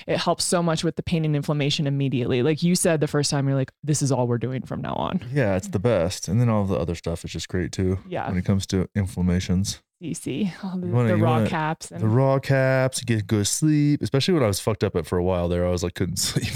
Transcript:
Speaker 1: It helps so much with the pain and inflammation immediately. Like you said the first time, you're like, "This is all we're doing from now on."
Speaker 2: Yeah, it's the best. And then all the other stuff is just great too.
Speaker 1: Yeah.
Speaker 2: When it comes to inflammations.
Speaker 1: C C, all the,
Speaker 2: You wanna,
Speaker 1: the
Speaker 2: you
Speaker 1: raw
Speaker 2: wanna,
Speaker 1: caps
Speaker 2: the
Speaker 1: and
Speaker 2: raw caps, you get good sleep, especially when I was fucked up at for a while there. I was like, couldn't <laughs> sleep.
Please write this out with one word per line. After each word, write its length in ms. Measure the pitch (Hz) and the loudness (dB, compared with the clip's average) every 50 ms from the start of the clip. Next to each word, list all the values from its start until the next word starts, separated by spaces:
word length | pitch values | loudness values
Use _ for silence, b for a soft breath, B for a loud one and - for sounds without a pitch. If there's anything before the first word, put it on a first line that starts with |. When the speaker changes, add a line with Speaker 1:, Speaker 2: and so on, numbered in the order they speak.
| B | B
Speaker 1:
It 120 | B 160 - | B -2 -2
helps 260 | - - 170 - - | 0 0 0 0 0
so 180 | - - 175 170 | 0 0 2 2
much 220 | 170 160 165 - | 2 0 0 0
with 120 | 165 160 | -2 -2
the 60 | - 151 | -4 -4
pain 220 | - - 165 160 | -2 -2 0 0
and 100 | 156 151 | 2 0
inflammation 520 | 147 139 - 156 147 143 143 147 - 160 | 0 0 0 0 0 0 0 0 0 0
immediately. 560 | 139 139 139 139 135 127 127 120 117 - 123 123 | 0 0 0 0 0 0 0 0 0 2 2 2
Like 200 | 151 160 139 - | 2 2 2 2
you 120 | 175 180 | 2 2
said 260 | 175 - 185 165 156 | 4 4 2 2 2
the 60 | 147 | 2
first 240 | - - - 143 - | 0 0 0 0 0
time, 180 | - 143 135 135 | 0 0 0 0
you're 80 | 135 | 0
like, 160 | 135 131 - - _ - | 0 0 -2 -6 _ -4
"This 200 | 147 156 - 156 | -2 0 0 2
is 100 | 131 135 | 2 2
all 140 | 123 123 120 | 2 2 0
we're 80 | 120 | 0
doing 240 | 120 110 123 127 131 | 0 -2 -4 -4 -6
from 220 | - - - 78 - | -6 -6 -8 -6 -6
now 100 | 64 64 | -4 -4
on." 280 | - 67 - - 185 - 120 123 | -4 -4 -2 -4 -4 -4 -4 0
Speaker 2:
Yeah, 240 | 147 131 104 95 | 0 2 2 2
it's 120 | 92 - 202 | 0 -2 -2
the 100 | 180 104 | -2 0
best. 500 | 87 123 117 95 82 82 - - - - | 0 2 2 2 2 0 -2 -4 -4 0
And 100 | 85 117 | 2 2
then 120 | 123 117 | 4 4
all 140 | 113 107 101 | 2 2 0
the 100 | 98 98 | 0 0
other 180 | 62 78 82 85 | -2 -2 -2 -4
stuff 300 | 82 - 85 82 82 - | -4 -4 -6 -6 -6 -6
is 60 | - | -8
just 180 | - 85 - - | -8 -8 -8 -4
great 240 | - 92 87 - - | -4 -4 -4 -2 -2
too. 280 | - 95 92 95 92 - | -2 0 0 0 -2 -4
Speaker 1:
Yeah. 220 | - 180 143 78 73 | -6 -8 -6 -4 -4
Speaker 2:
When 80 | 90 | -2
it 80 | 90 90 | -2 0
comes 220 | - 101 98 95 | 2 0 0 0
to 200 | - - 95 87 - - | -2 -2 -2 -2 -2 -2
inflammations. 840 | 101 101 92 - - 87 90 87 90 92 - 90 90 98 101 - - _ _ _ - 175 | -2 -2 -2 -2 -2 0 2 2 2 0 0 0 0 0 -2 -4 -8 _ _ _ -12 -8
Speaker 1:
C 100 | 160 165 | -8 -8
C, 380 | - - - 127 139 214 190 160 - - | -8 -6 -6 -4 -2 -2 -4 -4 -6 -8
all 140 | 190 180 185 | -8 -6 -6
the, 80 | 180 113 | -4 0
Speaker 2:
You 40 | 113 | 0
wanna, 140 | 120 120 113 | 2 2 2
Speaker 1:
the 60 | 107 107 | 2 2
Speaker 2:
you 40 | 107 | 4
Speaker 1:
raw 60 | - - | 4 2
Speaker 2:
wanna, 120 | - 110 101 | 2 2 0
Speaker 1:
caps 400 | - 160 156 156 160 - - - | 0 -2 -2 -2 -4 -6 -8 -12
Speaker 2:
the 60 | - | -8
Speaker 1:
and 180 | 170 113 110 110 | -2 0 2 4
Speaker 2:
raw 240 | 123 135 135 135 135 | 4 4 4 2 2
caps, 640 | 135 - 139 135 131 131 131 131 131 131 131 - | 2 2 2 2 4 4 2 2 2 0 -2 -4
you 60 | - | -2
get 200 | 113 120 110 104 | -2 0 0 0
good 200 | 104 110 107 101 | 0 0 0 2
sleep, 560 | 101 - - - 156 151 147 147 147 147 147 - | 0 0 0 2 2 4 4 4 4 2 2 0
especially 300 | - - 139 131 - 190 | 0 0 0 2 2 2
when 80 | 165 131 | 4 4
I 40 | |
was 140 | 107 98 - | 2 2 0
fucked 240 | - - 107 - - | 0 -2 0 0 0
up 100 | 101 - | 0 0
at 100 | 90 80 | 0 -2
for 100 | - - 90 | 0 0 0
a 60 | 87 | 2
while 240 | 92 92 90 87 87 | 2 2 0 0 0
there. 180 | 87 87 87 | 0 0 0
I 40 | 90 | 0
was 120 | 90 90 85 | 0 0 -2
like, 100 | 87 - | -2 -2
couldn't 220 | - 101 85 - | -2 -4 -4 -2
<laughs> 20 | - | -4
sleep. 320 | - - - - - - - | -4 -4 -2 -2 -4 0 0